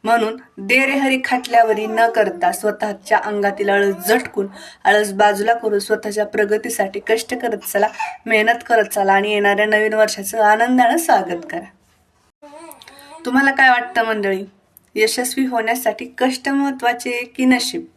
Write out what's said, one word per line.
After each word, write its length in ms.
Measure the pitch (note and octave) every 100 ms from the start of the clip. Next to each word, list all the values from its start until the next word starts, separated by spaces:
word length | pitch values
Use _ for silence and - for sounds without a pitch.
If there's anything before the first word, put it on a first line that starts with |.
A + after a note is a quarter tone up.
म्हणून 340 | A3 A#3 A3 C4 - -
"दे 280 | G3 B3 C4+
रे 60 |
हरी 280 | C#4 C4+ C4 C4
खाटल्यावरी" 640 | B3+ B3+ A#3 A#3 G#3 A3
न 120 | A3 A#3 A3+
करता 360 | G3+ - F3+
स्वतःच्या 640 | F3 G#3+ G#3 G#3+ G3+ - A3
अंगातील 520 | G#3 G#3 G3+ G3 G3+
आळस 380 | G3+ G3+ F#3 G#3
झटकून, 400 | B3 B3+ - G3 - - -
आळस 280 | - G#3 G#3
बाजूला 420 | G3 G#3 G3+ G#3+
करून 260 | A#3 A3+ G3+
स्वतःच्या 460 | G3+ G#3+ G#3+ G#3 G#3
प्रगतीसाठी 760 | G#3+ G3+ G#3+ A#3+ - G3 G3+ -
कष्ट 280 | A3+ - B3+
करत 220 | A#3+ G3+
चला, 300 | - G3+ G#3 - - - A3+
मेहनत 340 | A3 G#3+ A#3 -
करत 180 | A#3 G#3
चला 280 | - G3
आणि 180 | G3 G#3
येणाऱ्या 340 | G#3 G3+ G3+ G#3
नवीन 280 | G#3+ G#3+
वर्षाचं 480 | G#3+ G#3+ G#3 G3 A3+
आनंदानं 560 | G#3 G#3+ A#3+ B3+ A#3 D#4
स्वागत 480 | - A3+ F3+ F3 -
करा. 180 | E3+ - _ _ _ _ _ _ _ D4 D4 E4 - - C#4 C#4+ D#4+ C#4+
तुम्हाला 260 | C4 C#4
काय 180 | C4+ C4
वाटतं 340 | B3 A#3+ A#3
मंडळी, 400 | A3+ A3 G3+ F#3+ G3 _ _ _ _ G#3+
यशस्वी 500 | A3 - B3+ - C4
होण्यासाठी 680 | A#3+ A3 A#3+ A3+ G#3 B3+ -
कष्ट 320 | C4 B3+ -
महत्त्वाचे 600 | C#4 C#4 C4 A#3+ A#3+ B3+
की 340 | A#3+ B3 - C4
नशीब? 360 | B3+ - E4+ -